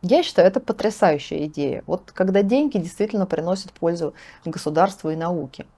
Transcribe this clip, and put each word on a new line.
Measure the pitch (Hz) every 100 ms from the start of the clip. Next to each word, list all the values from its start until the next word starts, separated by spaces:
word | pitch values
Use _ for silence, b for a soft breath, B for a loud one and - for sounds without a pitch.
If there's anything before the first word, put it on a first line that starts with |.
Я | 180 285
считаю, | 339 - 180
это | 196
потрясающая | - 214 220 214 185 147 - 156 151
идея. | 151 143 127 -
Вот | - -
когда | - 190 190
деньги | 196 254 294 214
действительно | 170 - 214 214 185
приносят | 151 165 190 190
пользу | _ 170 170 156 B B B
государству | - 160 - 151 190 190 156
и | 160
науке. | 165 180 143 - -